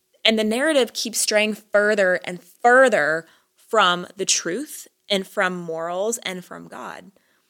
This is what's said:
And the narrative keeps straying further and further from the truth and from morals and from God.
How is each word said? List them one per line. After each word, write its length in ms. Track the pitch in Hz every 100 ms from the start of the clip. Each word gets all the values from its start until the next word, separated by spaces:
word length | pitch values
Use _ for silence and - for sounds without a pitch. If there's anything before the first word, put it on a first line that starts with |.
| _ _
And 140 | 220 220
the 40 |
narrative 500 | 214 233 302 294 226
keeps 260 | - 233 208
straying 340 | - 214 214
further 640 | 208 _ 202 208 208 185 180
and 180 | - 180
further 840 | - _ 240 247 262 196 147 160 165 _ _
from 520 | _ _ 220 185 175 180 -
the 80 |
truth 640 | 190 - 170 196 302 - - _ _
and 160 | 202 190
from 280 | - 185
morals 640 | 180 170 160 165 180 214 233
and 240 | - 185
from 240 | 180 170 170
God. 460 | - - - 180 _ _ _